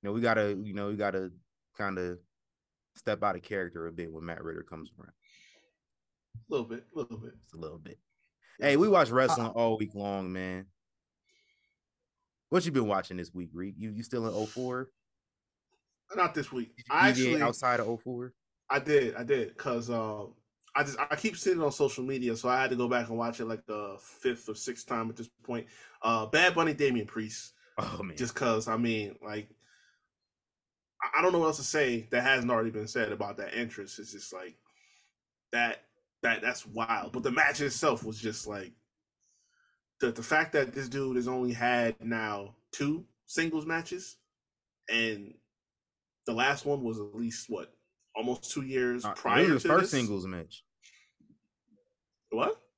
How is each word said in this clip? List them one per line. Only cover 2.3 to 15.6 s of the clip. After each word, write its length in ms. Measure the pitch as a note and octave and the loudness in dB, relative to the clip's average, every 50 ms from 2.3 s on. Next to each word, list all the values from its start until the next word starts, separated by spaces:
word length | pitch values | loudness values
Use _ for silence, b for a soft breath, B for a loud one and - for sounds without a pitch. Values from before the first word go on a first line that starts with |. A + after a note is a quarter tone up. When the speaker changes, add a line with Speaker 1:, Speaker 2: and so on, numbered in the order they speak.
| _ _ _ _ _ _ _ _ _ _ _ _ _ | _ _ _ _ _ _ _ _ _ _ _ _ _
Speaker 1:
step 280 | - - - G#2 F2 F#2+ | -10 -4 -4 -2 0 0
out 120 | G#2 F#2 | 0 0
of 60 | F2+ | -2
character 460 | F2 - G#2+ G2 F#2 F2 E2+ E2+ E2 E2+ | -6 -6 -4 -4 -4 -4 -6 -8 -8 -8
a 40 | |
bit 200 | E2 E2 E2+ E2 D#2+ | -8 -8 -10 -10 -10
when 100 | D#2+ E2 | -10 -10
Matt 180 | E2+ E2+ - - | -10 -10 -8 -8
Ritter 180 | E2 D#2+ E2 | -8 -8 -10
comes 300 | D#2+ D#2+ E2 D#2+ D#2+ - _ - | -10 -12 -14 -14 -14 -16 _ -20
around. 100 | F2 F2+ _ _ b b b b b b b b b b b b _ _ _ _ _ _ _ _ _ _ _ | -20 -20 _ _ b b b b b b b b b b b b _ _ _ _ _ _ _ _ _ _ _
Speaker 2:
A 180 | A2+ A2+ _ - | -18 -10 _ -2
little 140 | C3+ A#2 A2+ | -2 -2 -2
bit, 180 | A2+ A#2 - _ - | -6 -10 -10 _ -8
a 40 | D#3+ | -8
little 180 | C3 - A#2 A2 | -8 -8 -8 -12
bit. 160 | A2 A2 - - | -12 -14 -18 -20
Speaker 1:
Just 140 | _ _ - | _ _ -16
a 20 | E2+ | -12
little 220 | E2 D#2 - E2 | -12 -12 -12 -14
bit. 180 | D#2 - - _ _ _ _ _ _ _ _ _ b b b b | -16 -18 -20 _ _ _ _ _ _ _ _ _ b b b b
Hey, 180 | - C#3+ C#3 C#3+ | 2 4 6 6
we 100 | F3+ A3 | 6 8
watch 220 | G3 F3+ D#3 A2+ | 8 6 6 6
wrestling 380 | A#2 B2+ C3 B2 B2+ A#2+ A#2 A2+ | 4 4 4 4 4 2 0 -2
Speaker 2:
Uh, 40 | |
Speaker 1:
all 260 | G#2 A#2 A#2 A2+ A2+ A2 | 0 2 2 4 4 2
week 160 | G#2+ G#2+ G2+ | -2 -4 -4
long, 360 | G2+ G2+ G2+ G2 G2 F#2+ F2+ | -6 -4 -2 -2 -2 -4 -4
man. 360 | F#2 F#2 F#2 F#2 F#2 F#2 F#2+ F#2+ _ _ _ _ _ _ _ _ _ _ _ _ _ _ _ _ _ _ _ _ _ _ _ _ _ _ _ _ _ _ _ _ _ _ _ _ | -6 -6 -6 -6 -6 -8 -10 -12 _ _ _ _ _ _ _ _ _ _ _ _ _ _ _ _ _ _ _ _ _ _ _ _ _ _ _ _ _ _ _ _ _ _ _ _
What 160 | - F#3 F3 | 2 2 2
you 60 | E3+ | 4
been 160 | C#3+ C3 A#2+ G#2 | 2 2 2 4
watching 300 | G2+ F#2+ F2+ - F#2 F2+ | 2 0 0 -2 -6 -8
this 160 | F2 F2 F2+ | -8 -8 -8
week, 160 | F2+ F2+ D#2+ | -10 -10 -8
Reek? 220 | D2+ E2 F2+ G2 G2 - | -8 -10 -10 -10 -8 -8
You, 120 | G#2 A2 | -10 -8
you 140 | G#2+ G#2+ A2+ | -8 -8 -10
still 240 | - - B2 A2+ A2+ | -6 -4 -4 -2 -2
in 60 | G2 | -2
oh 100 | G2+ G#2+ | -2 -4
four? 460 | G#2+ - B2+ B2+ B2+ B2 B2+ C3 - _ _ _ _ _ _ _ _ _ _ _ _ _ _ | -4 -4 -6 -4 -4 -4 -4 -6 -8 _ _ _ _ _ _ _ _ _ _ _ _ _ _